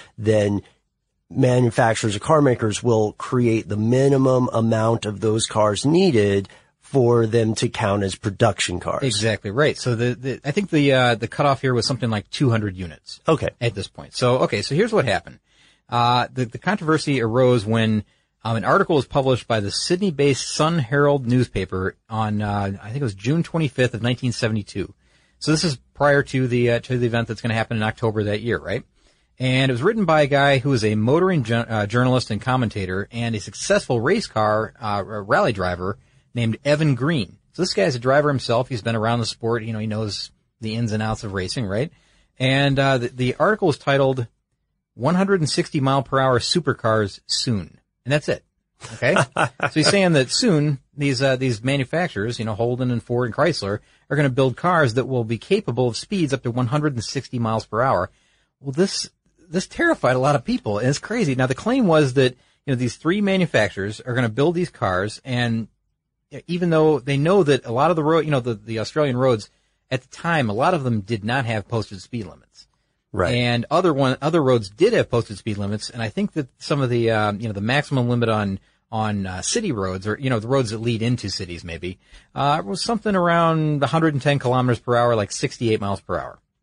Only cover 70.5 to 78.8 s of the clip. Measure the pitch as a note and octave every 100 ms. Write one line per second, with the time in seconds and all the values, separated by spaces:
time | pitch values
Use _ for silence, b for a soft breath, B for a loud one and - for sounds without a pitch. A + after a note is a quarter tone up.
70.5 | G2+ D3+ F3+ B2+ A2+ F#2+ A2+ G#2 B2+ A#2
71.5 | A2 G2+ A#2 G2+ G2 - A#2+ F#2 D2 _
72.5 | _ _ _ _ _ _ F#2+ F2+ B2 A#2+
73.5 | A#2+ A2+ D#3+ F#3 C#3 C3+ B2+ D3 E3+ C3
74.5 | B2 G2 - F#3+ G#3+ B2 A#2+ - G2+ -
75.5 | G2+ G2+ G#2 - A#2+ A2+ - G3+ D#3+ C3
76.5 | _ - D3 B2+ A#2+ A2+ A2 G#2+ G#2 A2+
77.5 | G2+ G#2+ C#3 D3 C3+ A#2+ A#2+ A2+ G#2+ G2+
78.5 | F#2+ - _